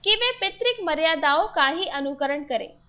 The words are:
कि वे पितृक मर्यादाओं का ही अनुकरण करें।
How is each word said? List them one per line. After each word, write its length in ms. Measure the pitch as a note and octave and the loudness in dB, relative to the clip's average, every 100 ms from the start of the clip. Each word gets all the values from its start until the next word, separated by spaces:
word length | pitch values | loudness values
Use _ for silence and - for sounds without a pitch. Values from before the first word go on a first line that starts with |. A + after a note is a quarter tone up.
कि 120 | G4+ G#4+ | 4 4
वे 160 | B4 | 2
पितृक 440 | A#4+ G4 - A#4+ A#4+ | 0 -4 0 -2 0
मर्यादाओं 640 | F4 D4+ D#4+ D#4+ D4 D4 F4+ | -2 0 2 2 2 2 0
का 180 | - C4+ | 2 2
ही 200 | E4 F#4+ | 2 -4
अनुकरण 580 | C#4 C#4 C#4 C#4 C#4+ | -4 -6 -4 -4 -4
करें। 300 | D4 A#3 - - | -4 -6 -6 -16